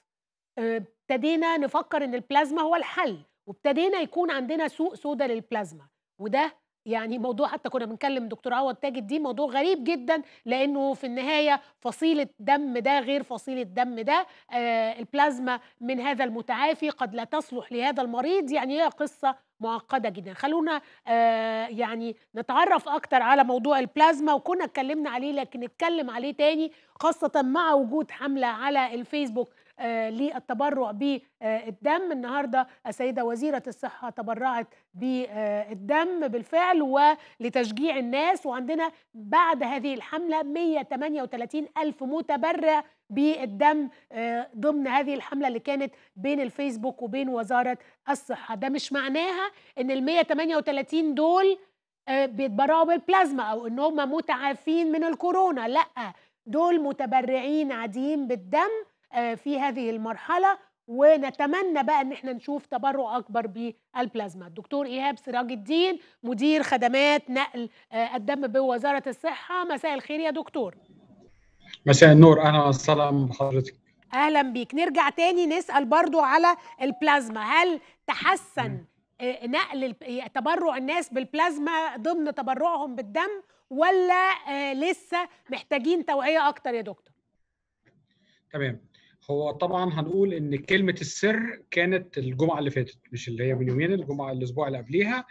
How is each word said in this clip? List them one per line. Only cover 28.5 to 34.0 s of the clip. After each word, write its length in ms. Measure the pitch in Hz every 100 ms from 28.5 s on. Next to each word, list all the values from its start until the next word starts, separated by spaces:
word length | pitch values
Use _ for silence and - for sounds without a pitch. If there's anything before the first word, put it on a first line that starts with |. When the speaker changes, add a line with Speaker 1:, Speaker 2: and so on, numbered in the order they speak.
| 220 269 285 254
Speaker 1:
الفيسبوك، 600 | 240 240 294 277 220 233 _ _ -
آه، 300 | 240 226 220
للتبرع 840 | 226 285 254 - 226 285 269 233
ب-، 280 | 208 285 269 - _
آه، 260 | 220 220 226
الدم. 440 | 190 262 330 370
النهاردة 560 | 285 240 277 277 262 254 - -
السيدة 380 | 208 254 254 233
وزيرة 380 | 233 294 269 254
الصحة 420 | - 269 -